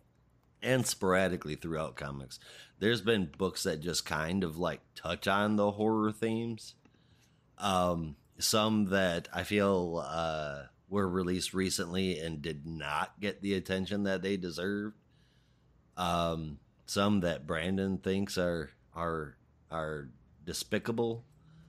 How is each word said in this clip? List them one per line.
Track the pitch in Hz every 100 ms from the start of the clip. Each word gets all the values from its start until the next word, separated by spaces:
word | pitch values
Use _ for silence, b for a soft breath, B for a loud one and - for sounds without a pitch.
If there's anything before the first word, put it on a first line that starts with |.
| _ _ _ _ _ _
and | 113 131
sporadically | 117 - 95 92 95 87 76
throughout | 76 85 80 78
comics, | 60 73 69 67 - B B B _
there's | 101 117
been | 98 110 85 -
books | 95 -
that | 95 78
just | 80 76
kind | - 78 80 95
of, | 87 78
like, | 87 73 - -
touch | 82 87 -
on | 98 104
the | 107 104
horror | 104 107 110 107
themes. | 107 113 113 117 113 - - _ b b b b b b -
Um, | 101 92 90 85 80 73 _ -
some | - 110 107 107 98
that | 98 92 85 -
I | 87
feel, | 90 104 101 95 90 85
uh, | 69 82 82 78 76 71 69 _ _
were | 98 95
released | 90 90 92 -
recently | 95 92 - 87 92 95 80
and | 82 80
did | 78 76 78
not | 80 71 76 90 -
get | 101 -
the | 98
attention | 98 87 95 92 101
that | 101 95
they | 95 101
deserved. | 87 78 92 101 107 - _ b b b b b b _ _ -
Um, | 87 85 85 82 78 73 - _ -
some | 101 101 104
that | 87 73 76
Brandon | 82 87 95 98 92
thinks | 98 95 98 -
are, | 87 85 73 - _
are, | 82 85 82 73 - _ _ _
are | 82 78 76 69 - - -
despicable. | 87 80 - 107 - 113 117 117 - - B B